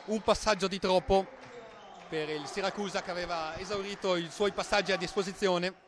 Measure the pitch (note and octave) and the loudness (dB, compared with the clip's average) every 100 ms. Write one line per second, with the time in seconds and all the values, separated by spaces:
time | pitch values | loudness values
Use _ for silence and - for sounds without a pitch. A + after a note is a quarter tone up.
0 | - A3 G3+ G3+ - G#3 F#3+ F#3+ F#3+ F#3 | -4 0 2 2 4 2 0 0 4 4
1 | - G3 F#3 - - - - - - - | 6 4 4 -6 -16 -16 -16 -16 -18 -18
2 | - D#3+ D3+ D3+ D3 - F#3+ G3 G3+ F#3+ | -6 -4 -2 -4 -4 -2 -2 0 -2 -2
3 | F3+ F3 F3 E3+ D#3 E3 F#3 G3+ G3 G3 | -2 -4 -2 -2 -4 -6 -4 -4 -4 -2
4 | G3 F3+ E3+ - G3+ G3+ F#3 G#3 F#3 F#3 | 0 2 0 0 0 0 2 2 4 0
5 | F3 - F#3+ F#3+ G3 F3 F3+ - | 0 -2 -2 0 2 4 2 -4